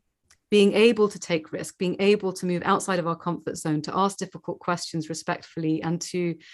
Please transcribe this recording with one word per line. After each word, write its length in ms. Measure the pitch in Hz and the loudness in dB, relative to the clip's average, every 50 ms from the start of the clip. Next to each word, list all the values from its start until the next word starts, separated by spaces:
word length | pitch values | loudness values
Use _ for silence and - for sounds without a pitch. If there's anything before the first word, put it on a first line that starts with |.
| _ _ _ _ _ _ _ _ _ - | _ _ _ _ _ _ _ _ _ 2
being 220 | 208 208 202 202 - | 6 6 6 6 6
able 340 | 202 220 240 240 214 208 202 | 6 6 6 6 4 2 0
to 100 | - 180 | 0 -6
take 340 | - - 175 160 160 - - | -6 -2 -2 -2 -2 -4 -10
risk, 260 | 185 - - - - | -8 -8 -8 -6 -4
being 180 | 190 180 - - | -2 -2 0 2
able 340 | 196 202 208 202 196 185 180 | 4 4 4 4 2 -4 -6
to 140 | - 185 | -4 -2
move 160 | 180 175 170 - | -2 -2 0 0
outside 340 | - 202 196 196 202 190 175 | 0 0 0 0 -2 -2 -2
of 80 | 160 | 0
our 100 | 170 165 | -2 -4
comfort 400 | 165 - 175 170 - - - 165 | -4 -4 -6 -6 -4 -6 -8 -8
zone, 260 | 165 - 160 151 156 147 | -6 -4 -2 -2 -2 -2
to 140 | - - | -4 -2
ask 220 | 185 196 196 196 - | 0 0 0 0 -4
difficult 400 | 190 190 - 160 - - - - | -10 -10 -10 -14 -10 -10 -10 -8
questions 500 | - - 175 170 - - - 165 151 - | -4 -4 -4 -4 -4 -6 -6 -6 -6 -6
respectfully, 720 | 160 - - - - - - - - 170 160 156 156 156 - | -8 -10 -6 -6 -6 -6 -8 -14 -10 -4 -2 -2 -2 0 -2
and 180 | 165 175 170 | -2 -4 -4
to 360 | - - - 180 175 170 160 165 - - | -6 -6 -4 -4 -2 -2 -4 -6 -12 -20